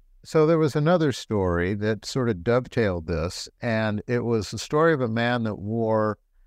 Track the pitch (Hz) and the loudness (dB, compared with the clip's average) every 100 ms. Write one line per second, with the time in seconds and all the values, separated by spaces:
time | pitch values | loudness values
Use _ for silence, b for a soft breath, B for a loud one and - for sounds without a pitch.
0 | _ _ - 160 156 165 156 151 151 180 | _ _ -2 2 4 4 2 2 2 2
1 | 151 - - 107 92 85 90 101 107 104 | 2 -2 -2 0 2 2 0 0 -2 -2
2 | - 135 117 92 101 120 123 - 104 87 | -4 -2 -2 0 0 0 0 0 0 0
3 | 80 80 85 - - - 120 110 110 104 | -2 -2 -2 -6 -14 -8 -4 -2 0 -2
4 | - 120 110 113 92 113 - 151 165 147 | -2 -2 0 -2 -2 -8 -2 2 4 2
5 | 120 113 120 123 110 - 101 117 110 110 | 0 0 0 0 -2 -4 -6 -2 0 2
6 | 107 104 _ _ | 0 -2 _ _